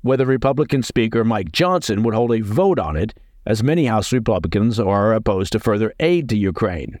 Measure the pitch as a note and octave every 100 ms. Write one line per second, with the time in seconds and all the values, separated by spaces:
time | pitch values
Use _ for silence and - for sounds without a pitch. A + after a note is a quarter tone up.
0 | B2 C3 C3 C3 C3+ C#3 D3+ C#3 A#2+ -
1 | A2+ A2+ A2+ A2 F2 - F3+ F3+ - G#2
2 | A2+ A2 A#2+ A2+ G#2 A2 G3 D#3 D#2+ D2+
3 | G#2 - - - - A2 B2 E3 C#3 A2
4 | F#2+ C3 A2+ G2 D#2+ G2+ A2 A2+ G2 G2+
5 | G#2 A2 A2 F#2+ G2 A2 - G#2 A2 -
6 | D#3 F3 C#3 A2 G2 F2 G#2+ E2+ A#1 -